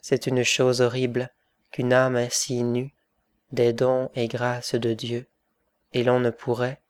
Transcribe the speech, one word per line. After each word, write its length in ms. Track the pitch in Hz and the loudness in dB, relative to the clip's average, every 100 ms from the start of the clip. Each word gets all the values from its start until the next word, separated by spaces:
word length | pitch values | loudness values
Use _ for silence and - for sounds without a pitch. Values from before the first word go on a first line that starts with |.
C'est 260 | - 131 - | 0 -2 0
une 160 | 127 | 0
chose 380 | 117 - 127 123 | 0 2 2 4
horrible 480 | 123 127 127 120 127 _ _ _ _ | 2 2 -2 -2 -6 _ _ _ _
qu'une 220 | - 123 | -4 2
âme 220 | 127 131 123 | 4 4 0
ainsi 480 | 120 - - 123 | 0 -2 -2 -2
nue, 300 | 120 120 135 _ _ _ _ _ _ | 0 -2 -4 _ _ _ _ _ _
des 220 | 120 120 | 0 2
dons 360 | 117 127 127 131 - | 2 0 0 -2 -4
et 120 | 117 | -4
grâces 480 | 120 123 120 - 120 | -2 -4 -4 -4 -2
de 180 | 117 | -2
Dieu, 340 | 113 117 120 127 _ _ _ _ _ _ | -2 -4 -8 -8 _ _ _ _ _ _
et 100 | 127 | -2
l'on 160 | 120 123 | 2 4
ne 100 | 123 | 2
pourrait 520 | 113 - 117 123 139 _ | -2 -4 -2 -2 -6 _